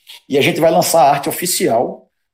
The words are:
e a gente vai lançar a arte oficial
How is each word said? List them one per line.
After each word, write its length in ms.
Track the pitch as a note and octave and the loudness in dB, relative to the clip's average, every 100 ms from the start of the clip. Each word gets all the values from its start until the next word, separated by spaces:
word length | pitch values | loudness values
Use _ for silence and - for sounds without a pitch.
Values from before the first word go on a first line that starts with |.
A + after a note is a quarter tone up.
| - - - | -20 -20 -4
e 100 | C#3 | 0
a 20 | |
gente 200 | D3 D3+ | 0 2
vai 100 | E3 | 2
lançar 320 | F3+ - E3 | 2 2 2
a 80 | E3+ | 2
arte 180 | D3 D#3+ | 2 -2
oficial 800 | - F3+ - E3+ A2+ D#3 - _ _ _ | -6 -6 -2 0 0 -2 -8 _ _ _